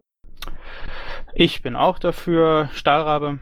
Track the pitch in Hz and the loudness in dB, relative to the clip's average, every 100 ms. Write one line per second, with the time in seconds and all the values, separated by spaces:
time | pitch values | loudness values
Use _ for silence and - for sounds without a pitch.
0 | _ _ - - - - - - - - | _ _ -18 -10 -8 -8 -10 -10 -8 -6
1 | - - - - 170 - 127 123 156 180 | -8 -8 -4 2 2 2 -6 2 2 2
2 | 180 165 - 165 160 156 147 - 151 147 | -2 -2 0 4 4 4 0 0 2 2
3 | 151 147 147 143 | 2 0 -2 -6